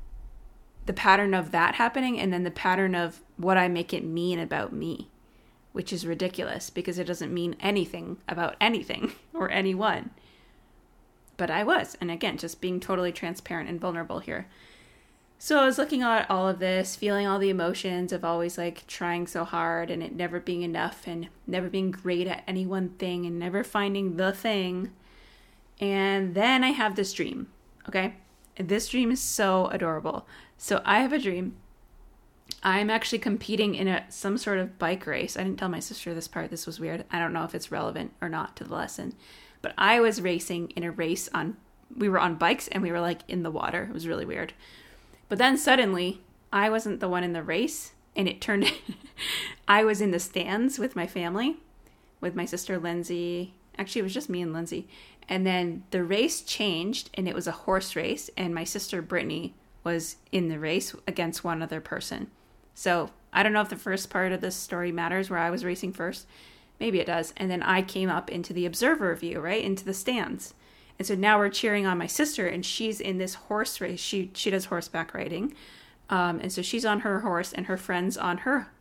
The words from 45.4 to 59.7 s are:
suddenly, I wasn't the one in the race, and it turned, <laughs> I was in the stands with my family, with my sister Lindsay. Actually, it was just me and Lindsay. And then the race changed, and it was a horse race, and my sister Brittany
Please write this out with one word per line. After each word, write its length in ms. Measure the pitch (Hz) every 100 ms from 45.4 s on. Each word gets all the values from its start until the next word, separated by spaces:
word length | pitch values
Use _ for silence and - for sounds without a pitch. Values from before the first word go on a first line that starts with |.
| 254 262
suddenly, 640 | 269 262 208 180 180 - - _ _
I 180 | 196 214
wasn't 300 | 220 220 185
the 100 | 190
one 140 | 180
in 100 | 175
the 100 | 170
race, 480 | 151 165 311 - - - _ -
and 120 | 185
it 140 | 185
turned, 300 | - 202 247 - - - - -
<laughs> 480 | - - - - -
I 160 | 202
was 180 | 220 202
in 100 | 202
the 80 | 175
stands 600 | - 185 175 202 254 262
with 160 | 254 190
my 100 | 175
family, 520 | 185 170 190 262 330 - - - _ _ _
with 140 | 180 170
my 100 | -
sister 340 | 180 - 185
Lindsay. 720 | 170 175 175 175 175 175 185 - _ -
Actually, 220 | 196 240
it 40 |
was 100 | 190
just 160 | 196 302
me 120 | 180
and 120 | 170
Lindsay. 340 | 165 165 156 - - - - -
And 160 | 190 185
then 380 | 180 175 175 -
the 120 | 190
race 380 | 175 202 302 -
changed, 680 | - - 208 165 185 - -
and 140 | - 185
it 80 | -
was 120 | 175
a 40 |
horse 440 | - - 190 190 -
race, 340 | - 294 - -
and 180 | 180 165
my 80 |
sister 380 | 170 208 - 180
Brittany 520 | 160 180 - 160 180 - _